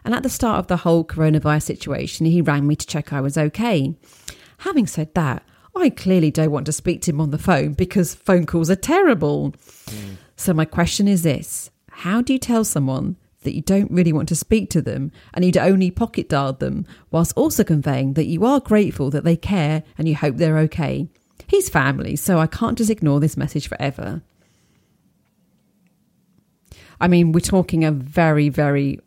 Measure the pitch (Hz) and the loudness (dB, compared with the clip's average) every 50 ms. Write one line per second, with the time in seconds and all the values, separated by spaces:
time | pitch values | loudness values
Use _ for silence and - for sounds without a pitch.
0 | _ 208 233 262 269 254 - - 262 226 208 - 180 - 180 170 - 175 165 170 | _ -4 -4 -2 -2 -4 -4 0 0 0 0 0 0 -2 -2 0 2 2 2 2
1 | 160 - - 151 160 156 156 151 143 151 151 151 - - - - - 135 135 - | 2 -2 -2 0 2 2 2 2 2 2 0 0 0 -4 -8 -8 -6 -6 -6 -6
2 | - 151 - - 165 165 170 175 156 156 147 143 143 147 151 - - - - 151 | -6 -8 -4 -2 0 2 2 2 2 2 0 2 2 0 0 -2 -4 -6 -6 -8
3 | 147 - 143 143 135 143 147 165 151 151 - - 226 240 208 151 135 170 160 - | -6 -6 -6 -4 -4 -2 -2 0 -2 -2 -2 -2 -2 0 0 0 0 -2 -6 -10
4 | _ _ - _ _ - - - - - _ _ - 370 370 294 214 - - 165 | _ _ -20 _ _ -18 -18 -18 -20 -20 _ _ -8 -2 0 0 0 0 -2 -6
5 | 156 156 _ 175 160 131 120 - - _ _ _ _ _ _ 381 359 262 - - | -6 -2 _ 0 0 0 -2 -4 -8 _ _ _ _ _ _ 0 2 2 0 0
6 | - 185 185 180 160 151 - 160 156 156 147 143 139 151 156 - - 185 - - | 0 2 2 4 4 2 2 2 0 0 0 -2 -4 -6 -6 -4 -4 -4 -4 -2
7 | - 175 151 147 160 147 143 151 - 196 180 135 139 147 143 - 185 180 - 208 | -2 -2 -2 0 -2 -2 -2 -2 2 2 2 2 2 0 -2 -2 -2 0 0 0
8 | 170 - - - _ - 190 180 160 - - 170 165 156 190 190 - - 320 381 | 0 0 -4 -6 _ 2 2 2 2 0 0 0 2 2 0 0 0 0 2 4
9 | 392 320 233 - 156 147 147 143 143 143 - - _ - - - - - 113 104 | 4 4 4 2 0 -2 -2 -2 -2 -4 -6 -10 _ -20 -20 -20 -18 -16 -14 -14
10 | 101 98 98 92 - _ _ - - 190 170 156 156 156 - 185 175 165 - - | -14 -14 -16 -18 -20 _ _ -6 -2 0 2 2 0 0 0 0 0 0 2 2
11 | 202 202 202 175 165 165 135 - - - - - - - _ _ _ - - - | 2 2 2 2 2 0 -2 -2 -6 -10 -12 -12 -12 -14 _ _ _ -20 -20 -12
12 | - 175 202 233 247 269 262 262 - - 233 226 220 - - 156 135 131 135 - | -6 -2 -2 0 0 0 -2 -2 0 0 0 0 0 0 0 -2 -2 -2 -2 -4
13 | - - 180 - _ _ _ _ _ - - - 143 - 190 196 202 - - 180 | -4 -6 -6 -8 _ _ _ _ _ -8 -6 -4 -2 0 2 2 2 2 2 2
14 | 175 165 156 151 160 - 170 147 - - 220 220 190 - - 165 - - - 135 | 2 2 2 0 0 -2 -4 -6 0 0 0 0 0 0 -2 -2 -2 -2 -6 -6
15 | 139 151 - - - - - 175 180 180 170 180 117 180 196 190 190 180 180 - | -6 -8 -10 -14 -20 -10 -2 0 2 2 2 2 2 4 4 4 2 0 0 -4
16 | 233 226 - - - - 156 139 139 135 135 - - 131 135 - 147 - - - | -6 -4 -4 -8 -4 -2 -2 -2 -2 -4 -4 -6 -6 -6 -6 -6 -8 -10 -14 -20
17 | _ _ - 160 170 - - - 269 320 - - 202 - 165 147 135 151 135 127 | _ _ 0 0 0 0 0 -2 -2 0 2 0 2 2 2 0 0 -2 -2 -2
18 | 135 135 139 156 - - 170 165 208 247 285 269 269 - 214 214 208 - - - | -2 -2 0 -2 -2 -2 -2 0 2 2 2 0 2 2 2 2 2 0 -2 -4
19 | 139 139 143 147 - 170 165 165 - - 208 185 147 147 156 156 - - _ - | -4 -2 -2 -2 0 0 0 0 0 -2 -2 0 0 0 -2 -4 -4 -8 _ -4
20 | 151 160 151 - - 151 135 135 170 156 156 156 156 156 - - 151 139 131 139 | -2 -2 -2 0 -2 -2 0 0 0 2 2 2 0 0 0 -4 -4 -4 -4 -6
21 | 143 - - _ _ _ _ - - - 403 403 370 - - 151 131 135 135 131 | -6 -10 -12 _ _ _ _ -20 -4 0 0 0 0 0 0 0 2 2 0 -2
22 | - - - 147 - 202 185 160 160 160 - - 233 226 233 - 226 208 220 - | -4 -4 -6 -4 0 0 2 2 2 0 -2 -4 -4 -4 0 0 0 0 0 2
23 | 160 147 143 143 147 156 - 147 135 147 - 151 - - - - - - - - | 2 2 2 4 2 0 0 -2 -6 -4 -4 -6 -6 -6 -8 -6 -6 -6 -6 -6
24 | - - - 170 - _ _ _ _ _ _ _ _ _ _ _ _ _ _ _ | -10 -10 -10 -10 -12 _ _ _ _ _ _ _ _ _ _ _ _ _ _ _
25 | _ _ _ _ _ _ _ _ _ _ _ _ _ _ _ _ _ _ _ _ | _ _ _ _ _ _ _ _ _ _ _ _ _ _ _ _ _ _ _ _
26 | _ _ _ _ _ _ _ _ _ _ _ _ _ _ - - - - - - | _ _ _ _ _ _ _ _ _ _ _ _ _ _ -20 -20 -20 -20 -6 -2
27 | - 175 180 175 170 165 156 175 - - 196 190 180 - 175 160 160 156 151 139 | 2 4 6 6 6 6 4 2 2 2 2 2 2 2 0 0 2 2 0 -2
28 | 127 143 - 185 165 160 151 151 147 147 131 - 147 143 143 143 143 139 - - | -6 -2 0 2 2 4 4 4 2 2 2 0 0 2 2 0 0 -2 -4 -6
29 | - | -12